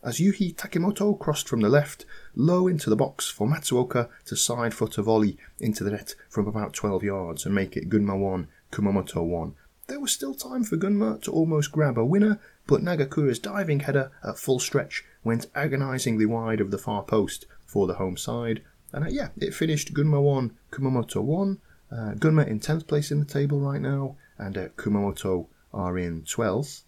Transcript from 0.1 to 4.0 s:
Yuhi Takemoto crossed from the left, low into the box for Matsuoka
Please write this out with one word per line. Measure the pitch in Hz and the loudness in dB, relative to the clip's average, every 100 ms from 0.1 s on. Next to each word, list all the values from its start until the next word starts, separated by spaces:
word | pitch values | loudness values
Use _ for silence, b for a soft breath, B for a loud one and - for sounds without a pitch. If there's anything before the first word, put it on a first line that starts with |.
| 120 | 2
Yuhi | 185 190 185 | 2 4 0
Takemoto | 160 - 170 185 208 208 202 | -2 -4 0 0 2 0 0
crossed | - 147 - | -2 -4 -2
from | 120 | 2
the | 107 | 6
left, | 135 143 - - B B | 4 4 -6 -16 B B
low | - 143 180 185 | 2 4 6 4
into | 165 123 | 2 2
the | 107 | 2
box | 135 - - | 2 0 -8
for | - 107 | -2 0
Matsuoka | 147 - 123 123 123 | 0 0 0 2 0